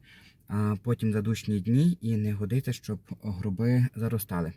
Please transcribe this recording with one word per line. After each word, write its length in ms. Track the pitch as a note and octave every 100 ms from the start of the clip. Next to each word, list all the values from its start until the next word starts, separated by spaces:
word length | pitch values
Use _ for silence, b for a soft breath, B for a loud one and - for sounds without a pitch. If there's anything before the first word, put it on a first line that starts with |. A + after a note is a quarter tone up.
| B B B B -
а 280 | G2+ G#2+ G#2
потім 300 | A#2 A#2+ A2
задушні 460 | G#2+ G#2 A2+ - G#2
дні 380 | F#2+ B2 E3+ F3
і 160 | A2+ A2+
не 160 | G#2+
годиться, 400 | G2+ G#2 B2 C3+
щоб 260 | A#2+ - G#2 - -
груби 640 | G#2+ F#2+ G#2+ F#2 A#2 B2 B2 -
заростали. 580 | A2+ A2+ - F2+ E2